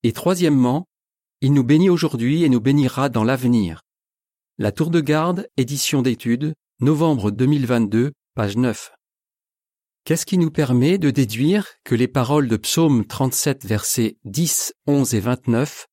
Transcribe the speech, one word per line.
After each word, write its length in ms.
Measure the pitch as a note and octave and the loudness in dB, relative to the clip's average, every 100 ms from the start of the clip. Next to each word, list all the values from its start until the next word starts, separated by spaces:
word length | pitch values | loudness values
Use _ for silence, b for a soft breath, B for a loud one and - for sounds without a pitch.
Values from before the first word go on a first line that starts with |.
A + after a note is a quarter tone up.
Et 100 | A#2 | -2
troisièmement, 720 | - F3 F3+ E3+ C#3+ B2 C#3 F3+ _ _ _ _ _ | -2 -2 0 2 2 2 0 -6 _ _ _ _ _
il 120 | C3+ | 0
nous 120 | C#3+ | 2
bénit 260 | A#2+ D3+ F#3+ | 4 4 4
aujourd'hui 520 | F3 E3 A#2+ A#2 D#3 | 2 0 -2 -2 2
et 60 | D#3+ | 2
nous 120 | B2 | 2
bénira 480 | A#2 C#3+ B2+ - C#3 | 2 2 2 0 -2
dans 160 | A#2+ | 0
l'avenir. 580 | A2 C3 B2+ A#2+ F#2 D#2+ _ _ _ _ _ _ _ - | 0 0 2 2 0 -6 _ _ _ _ _ _ _ -4
La 140 | G#2+ | -4
tour 180 | - D#3+ | -2 0
de 100 | E3 | 0
garde, 480 | C#3+ D3+ E3 F3 - - | 2 0 0 -4 -6 -4
édition 460 | B2 C3+ - C#3+ | -4 -2 -2 0
d'études, 520 | B2+ A2+ - A#2+ D3+ D#3 _ _ | 0 -2 -2 -2 -2 -8 _ _
novembre 500 | B2 D3+ D#3+ C#3 G#2 | 0 2 2 2 -2
deux 160 | G#2 B2+ | 0 0
mille 200 | D3+ A#2+ | 2 2
vingt-deux, 460 | A#2+ G#2+ A2 C3 C#3+ _ | 0 2 0 -2 -4 _
page 220 | - G#2+ G2+ | -6 -4 0
neuf. 360 | B2 G#2 - _ _ _ _ _ _ _ _ _ _ _ | -2 -2 -12 _ _ _ _ _ _ _ _ _ _ _
Qu'est-ce 220 | - E3 - | -4 -4 0
qui 120 | F#3 | 0
nous 120 | E3 | 0
permet 480 | D3+ C#3+ B2+ C3 F#3+ | 0 0 2 2 2
de 120 | C3 | 0
déduire 560 | C3 B2 A2 C#3+ G3+ G3 - | 0 -2 0 0 0 -2 -14
que 100 | - | -4
les 140 | A#2+ B2 | 0 0
paroles 400 | - A#2+ D3 C3+ | 0 0 0 2
de 80 | A2 | -2
Psaume 480 | - - E3 B2+ | -2 0 2 2
trente-sept, 600 | G#2 - C3 - - C3+ | 0 -2 -2 0 -2 -4
versets 540 | G2 G#2+ - - A2 - | -4 -4 -2 -2 -2 -4
dix, 480 | - G#2 E3 - - - - | -10 -4 -2 -2 -6 -8 -2
onze 280 | C#3+ B2+ | 0 2
et 60 | A2+ | 0
vingt-neuf 680 | G#2 B2 - A2+ D3 - - | -2 -4 0 -2 -2 -8 -20